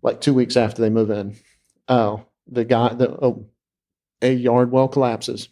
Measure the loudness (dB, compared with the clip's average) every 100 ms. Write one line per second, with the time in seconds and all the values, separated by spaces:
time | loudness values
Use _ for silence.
0 | -4 -2 0 2 2 2 0 0 -2 0
1 | 0 -2 -6 -12 _ _ _ _ -2 0
2 | 0 -4 -12 _ _ -4 0 2 2 0
3 | -2 0 -2 -2 -12 _ _ _ _ _
4 | _ _ -2 0 2 2 4 2 0 0
5 | -2 -2 -8 -12 -14